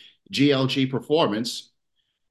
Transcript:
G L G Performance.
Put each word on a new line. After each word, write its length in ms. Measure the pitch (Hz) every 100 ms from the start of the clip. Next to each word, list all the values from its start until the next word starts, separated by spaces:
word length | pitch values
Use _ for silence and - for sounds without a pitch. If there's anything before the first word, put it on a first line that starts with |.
| - _ _
G 220 | 98 143
L 160 | 135 131
G 200 | 139 131
Performance. 840 | 127 - 156 127 104 120 - - _ _ _ _ _ _